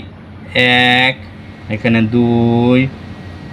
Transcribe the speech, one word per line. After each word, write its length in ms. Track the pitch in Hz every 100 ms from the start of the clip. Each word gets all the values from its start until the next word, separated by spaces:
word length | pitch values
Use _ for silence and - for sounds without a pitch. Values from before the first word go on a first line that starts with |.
| - - - - - 127 123 123 123 123
এক, 120 | 127 135 - - - - - 110
এখানে 240 | 120 113 110
দুই, 640 | 120 120 117 117 117 120 127 135 - - - - - -